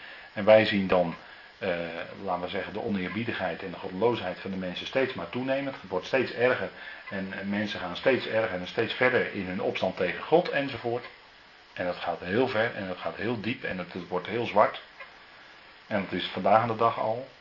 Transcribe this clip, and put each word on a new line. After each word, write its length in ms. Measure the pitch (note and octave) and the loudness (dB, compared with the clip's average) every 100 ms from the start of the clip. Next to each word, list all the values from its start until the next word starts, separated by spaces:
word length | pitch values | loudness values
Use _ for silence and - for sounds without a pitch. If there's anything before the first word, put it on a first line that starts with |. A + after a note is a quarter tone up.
| - - - - | -16 -16 -10 2
en 100 | G2+ | 8
wij 200 | A2 G#2 | 10 8
zien 220 | G#2 F#2+ | 2 4
dan, 280 | F#2 E2+ E2+ - - - - | 4 4 -2 -12 -20 -20 -6
eh, 120 | G2 F2 E2+ E2+ F#2+ G2+ | -2 -2 -4 -8 -10 -8
laten 180 | G2 F2 | -4 -4
we 80 | F2+ | -2
zeggen, 240 | F#2+ F2 | -4 -6
de 100 | G2 | -4
oneerbiedigheid 800 | A#2+ G2 F2+ F#2+ A2+ G2 F#2 E2 | -2 -2 -2 -4 -4 -2 -4 -4
en 80 | F#2+ | -8
de 60 | E2+ | -8
goddeloosheid 640 | F#2+ F#2 A#2 A#2 F#2 - | -8 0 0 0 -4 -6
van 120 | - | -6
de 60 | F#2 | -6
mensen 300 | F2+ F2+ - | -6 -6 -4
steeds 260 | C3+ C3 | 0 0
maar 160 | - F2 | -2 -6
toenemen. 440 | B2 C3 C3+ C#3 - | -4 -2 -2 -4 -8
Het 80 | F#2 | -6
wordt 160 | F2+ - | -6 0
steeds 260 | C3 A2 | 0 0
erger 380 | - B2 A#2+ F#2 - - - - | 2 2 2 -2 -8 -14 -14 -8
en, 240 | G2 F#2+ F#2+ | -6 -6 -6
en 100 | G2 | -2
mensen 300 | G2+ G2+ G2+ | -2 -2 -4
gaan 160 | F2+ F2+ | -6 0
steeds 320 | C3 B2 - | 2 2 2
erger 320 | A2 - F2+ | 0 0 -2
en 80 | F2+ | -4
steeds 260 | - G#2+ | -2 -2
verder 400 | - B2+ A#2+ F2 | 2 4 4 2
in 120 | G2 F2+ | -2 -4
hun 160 | F#2+ | -2
opstand 360 | B2 - F#2+ - | -2 0 0 0
tegen 260 | F2+ F2 | -2 -2
God 260 | - D#3+ E3+ | 4 4 4
enzovoort. 560 | C#3+ C#3 A#2+ A#2+ A#2+ - - - - - - - | 0 -2 -4 -4 -4 -6 -18 -20 -20 -20 -20 -12
En 120 | - F2+ | -4 -4
dat 100 | F2 | -2
gaat 240 | F2 E2 | -4 -4
heel 280 | F2 G#2+ C3 | 0 2 2
ver 280 | G#2+ A#2 G#2+ | 2 0 -2
en 120 | F#2+ | -6
dat 100 | F2+ | -6
gaat 180 | E2+ E2 | -6 -4
heel 260 | G2+ A#2 | -4 -2
diep 220 | G2+ C3 | -4 -4
en 140 | - F#2 | -4 -6
het, 160 | E2+ | -8
het 140 | F#2+ E2+ | -10 -4
wordt 200 | F2+ - | -4 -2
heel 180 | A2+ A2 | -4 2
zwart. 360 | G2 A2 - - - - - - - - - - - - | 4 4 2 -14 -18 -20 -20 -20 -20 -20 -20 -20 -20 -4
En 140 | G#2+ | -4
het 100 | F2+ | -2
is 140 | F2+ - | -4 -4
vandaag 360 | F#2+ G2 A2 | 0 6 6
aan 60 | A#2 | 6
de 80 | G#2+ | 4
dag 240 | A#2 B2+ | 2 2
al. 280 | B2+ A#2 C3+ - | -2 -2 -8 -16